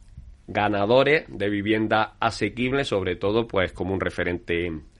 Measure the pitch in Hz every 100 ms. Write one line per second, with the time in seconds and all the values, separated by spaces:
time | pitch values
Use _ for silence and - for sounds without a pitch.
0 | - - - - - 101 104 104 101 127
1 | 139 156 - 113 101 101 101 110 110 110
2 | 107 - 113 - 107 - 127 135 139 101
3 | 92 90 98 113 113 98 90 - 92 95
4 | 90 87 87 87 - 85 87 78 -